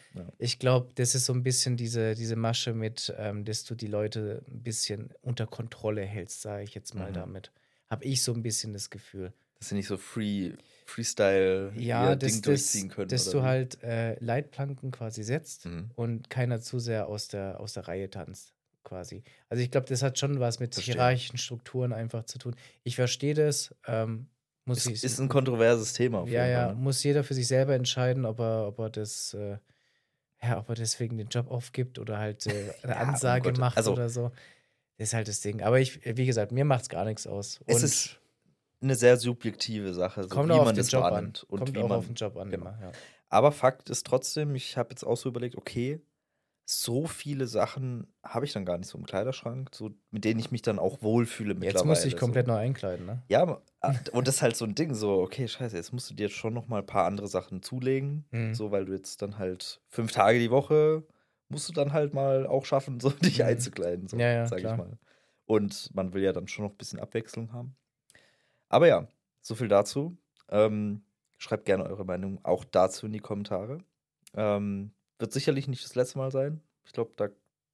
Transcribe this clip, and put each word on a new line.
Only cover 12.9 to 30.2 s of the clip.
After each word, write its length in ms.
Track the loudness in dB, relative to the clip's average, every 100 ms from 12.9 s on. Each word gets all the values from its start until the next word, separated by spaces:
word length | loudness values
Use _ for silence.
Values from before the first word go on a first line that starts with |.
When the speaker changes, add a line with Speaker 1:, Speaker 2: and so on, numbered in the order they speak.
| -6 -2
Speaker 2:
dass 180 | -2 0
Speaker 1:
oder 80 | 2
Speaker 2:
du 40 |
Speaker 1:
wie? 40 | 2
Speaker 2:
halt, 360 | 2 0 -6
äh, 400 | -4 -2 -2 -4
Leitplanken 680 | -2 -2 -4 -8 -8 -6 -10
quasi 320 | -8 -8 -8
setzt 420 | -4 -4 -4 -14 -10
Speaker 1:
Mhm. 260 | -10 -8 -6
Speaker 2:
und 340 | -4 -4 -6
keiner 320 | -2 -2 -2
zu 180 | -4 -6
sehr 280 | -2 -2 -4
aus 200 | -6 -6
der, 300 | -8 -6 -8
aus 140 | -10
der 140 | -10 -8
Reihe 220 | -8 -8
tanzt, 440 | -10 -12 -14 -18 _ _ _
quasi. 400 | -14 -12 -12 -14 -18 _ _
Also 140 | -2
ich 80 | 0
glaub, 140 | 0 0
das 160 | 0
hat 160 | 0 0
schon 200 | -2 0
was 200 | 0 -2
mit 140 | -6 -4
Speaker 1:
Verstehe. 200 | -2 4
Speaker 2:
hierarchischen 420 | 4 4 -2 -8
Strukturen 560 | -8 -10 -8 -4 -2
einfach 320 | -2 -4 -6 -4
zu 120 | -4
tun. 180 | -2 -6 -12 _
Ich 120 | -6 0
versteh 380 | 0 0 0
das, 400 | 4 4 2 -4 -10 -4
ähm, 400 | -2 -2 -4 -10 _ _ _ -4
muss 140 | -2
Speaker 1:
Ist, 80 | -2
Speaker 2:
ich 160 | -2
Speaker 1:
ist 160 | -2 0
ein 100 | 2
kontroverses 640 | 4 4 6 6 6 2
Thema 260 | 0 0 0
auf 80 | 0
Speaker 2:
Ja, 140 | 2
Speaker 1:
jeden 100 | 2
Speaker 2:
ja, 120 | 2 0
Speaker 1:
Fall, 80 | 0
ne? 60 |
Speaker 2:
muss 220 | 0 2
jeder 200 | 2 2
für 100 | 0
sich 140 | -2 2
selber 260 | 4 4
entscheiden, 520 | 2 2 2 2 2 0
ob 140 | 0
er, 280 | 0 0 -2
ob 100 | -4
er 100 | -6
das, 420 | -4 -6 -6 -8
äh, 240 | -8 -8 -10 -14 _ _ _ _ _